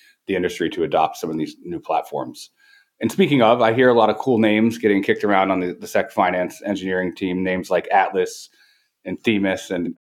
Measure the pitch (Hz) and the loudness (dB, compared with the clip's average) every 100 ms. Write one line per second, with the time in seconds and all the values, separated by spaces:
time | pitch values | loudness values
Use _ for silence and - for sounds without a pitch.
0 | _ _ - 95 90 - 82 - 78 82 | _ _ -6 -2 -2 -2 -4 -2 0 2
1 | 78 - 85 78 76 - 87 85 - - | 0 -2 -8 -6 -6 -8 -12 -10 -4 -4
2 | - - - - - _ _ _ _ - | -4 -8 -10 -12 -20 _ _ _ _ -8
3 | 117 - 185 143 110 123 113 113 127 117 | -4 0 2 4 4 4 4 4 4 6
4 | 110 104 - 120 110 107 113 117 110 98 | 4 2 0 2 4 4 2 2 2 2
5 | 98 107 104 98 95 95 90 85 - 104 | 2 0 2 2 2 0 -2 -6 -4 -2
6 | 92 - 92 90 90 - - 98 92 92 | -2 0 0 0 -4 -6 -6 -6 -4 -2
7 | 92 85 95 92 92 92 87 90 - 98 | -4 -4 -4 -2 -2 -4 -2 -2 0 2
8 | 92 95 90 - - _ _ _ _ _ | 2 0 -2 -4 -18 _ _ _ _ _
9 | 95 90 - 104 98 90 - 90 85 - | -12 -6 -2 0 0 -2 -6 -6 -6 -10